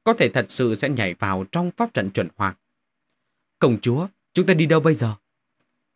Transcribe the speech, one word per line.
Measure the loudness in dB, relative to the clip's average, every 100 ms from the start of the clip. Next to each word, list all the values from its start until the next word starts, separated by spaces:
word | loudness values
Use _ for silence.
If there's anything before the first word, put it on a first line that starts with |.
có | -2
thể | 2 2
thật | 0 -4
sự | -2 0 0
sẽ | -2
nhảy | -2 -4
vào | -4 -4 -4 -4
trong | -4 -6 -4
pháp | -4
trận | -2 -4
chuẩn | -4 -6 -4
hoàng. | -6 -6 _ _ _ _ _ _ _ _ _ 0
"Công | 0 2
chúa, | -2 -2 -4 _ _
chúng | -2 2
ta |
đi | 2 4
đâu | 4
bây | 2 0
giờ?" | -2 -6 _ _ _ _ _ _ _